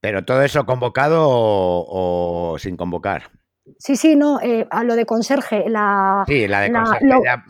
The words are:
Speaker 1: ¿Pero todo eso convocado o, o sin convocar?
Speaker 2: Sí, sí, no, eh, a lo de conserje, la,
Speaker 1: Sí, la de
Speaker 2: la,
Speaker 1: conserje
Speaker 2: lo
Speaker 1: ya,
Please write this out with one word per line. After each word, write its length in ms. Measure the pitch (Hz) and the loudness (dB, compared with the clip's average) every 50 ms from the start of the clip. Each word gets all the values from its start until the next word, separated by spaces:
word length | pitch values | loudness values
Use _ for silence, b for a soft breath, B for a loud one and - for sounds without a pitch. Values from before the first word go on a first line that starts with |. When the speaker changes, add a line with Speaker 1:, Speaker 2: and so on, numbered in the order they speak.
Speaker 1:
¿Pero 240 | - 107 107 95 95 | -4 -4 -4 -4 -2
todo 160 | - 127 131 | 0 2 2
eso 240 | 139 139 - 147 127 | 2 2 0 -2 -2
convocado 640 | - 127 127 127 120 107 - 135 147 160 165 160 147 | -2 -2 -2 -2 -4 -2 0 0 2 2 2 4 4
o, 1200 | 127 120 113 110 104 98 92 90 87 87 85 - 90 92 92 90 87 87 87 87 87 87 87 85 80 | 4 4 2 2 2 2 2 2 0 0 -2 -4 -4 -4 -2 0 0 0 -2 -2 -2 -4 -4 -4 -6
o 40 | 76 | -6
sin 180 | - 101 90 | -8 -10 -8
convocar? 540 | 85 90 90 85 87 - 98 95 78 - - _ - _ _ _ _ _ - - _ | -6 -6 -6 -6 -6 -4 -4 -6 -6 -8 -14 _ -20 _ _ _ _ _ -20 -20 _
Speaker 2:
Sí, 180 | - - 277 - | -4 -4 -4 2
sí, 180 | - 320 311 | 4 4 4
no, 240 | 285 294 294 294 247 | 4 4 2 0 -2
eh, 240 | - 247 233 226 226 - | -2 -2 -2 -2 -2 -4
a 160 | - 190 233 | -4 -4 -2
lo 100 | 240 233 | 0 0
de 100 | 233 233 | 0 0
conserje, 600 | 226 226 226 226 - 269 285 247 - - 208 175 - | 0 -2 -4 -2 0 -2 -2 -2 -2 -4 -2 -2 -2
la, 560 | 226 214 208 202 202 202 196 190 190 202 196 | -2 0 0 0 0 0 0 0 0 0 0
Speaker 1:
Sí, 220 | - 147 139 110 98 | 0 0 0 2 2
la 140 | 101 101 | 0 0
de 80 | 101 101 | 0 0
Speaker 2:
la, 140 | - - 226 | 0 0 0
Speaker 1:
conserje 220 | 226 220 - - | 0 0 2 4
Speaker 2:
lo 160 | 269 254 262 | 4 4 4
Speaker 1:
ya, 220 | - 123 123 120 - - | 4 2 -2 -2 -4 -14